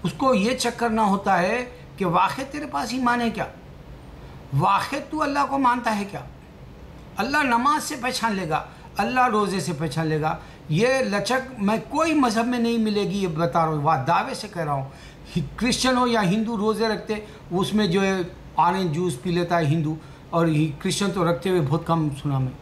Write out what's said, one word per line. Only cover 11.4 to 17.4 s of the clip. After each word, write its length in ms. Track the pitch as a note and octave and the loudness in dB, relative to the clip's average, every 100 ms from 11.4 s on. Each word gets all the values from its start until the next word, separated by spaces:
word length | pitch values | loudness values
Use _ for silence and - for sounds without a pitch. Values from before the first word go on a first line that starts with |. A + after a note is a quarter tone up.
| B3+ - | -2 -2
میں 180 | G3 A3 A3+ | 0 0 0
کوئی 240 | C#4+ D#4+ | 0 2
مذہب 340 | D#4 B3+ G#3+ A#3 | 4 4 4 0
میں 120 | B3 | 2
نہیں 180 | A#3 A#3 | 2 2
ملے 240 | A3 G#3 | 2 2
گی، 160 | F#3+ G3 | 0 0
یہ 40 | F#3+ | -2
بتا 380 | D#3 E3+ E3+ D#3+ | 0 0 2 2
رہا 60 | |
ہوں، 120 | D#3 | 2
وا-، 240 | C#3+ D#3+ B2+ | 2 0 2
دعوے 260 | F3 B3+ | 0 0
سے 140 | B3+ G#3 | -6 -8
کہہ 80 | F3 | -6
رہا 120 | D#3 | -4
ہوں۔ 160 | C#3 C3+ - - - - - | -2 -4 -12 -20 -18 -8 -6
ہی-، 180 | D3 - | -6 -2
کرسچن 420 | A3+ - B3+ B3+ | -2 2 2 4
ہو 100 | B3 | 4
یا 140 | A3+ | 2
ہندو 360 | G3 G#3 A3 A#3 | 2 2 0 0
روزے 300 | G#3+ G#3+ A3+ | 0 2 0
رکھتے، 260 | G#3 - G#3+ - - | 0 -2 -6 -6 -16